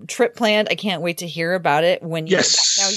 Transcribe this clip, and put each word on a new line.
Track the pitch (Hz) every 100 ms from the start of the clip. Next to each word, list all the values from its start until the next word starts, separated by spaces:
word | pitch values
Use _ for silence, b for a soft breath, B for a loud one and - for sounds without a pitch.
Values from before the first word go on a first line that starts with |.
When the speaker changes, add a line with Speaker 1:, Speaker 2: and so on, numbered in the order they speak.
| -
Speaker 1:
trip | - 240
planned. | - 220 214 214
I |
can't | 170 202 170
wait | 170 170
to | 175
hear | 151 165
about | 185 160 147
it | 170 180
when | 165 165 160
you |
get | 180
back. |
Speaker 2:
Yes. | - - - -
Speaker 1:
Now, | 196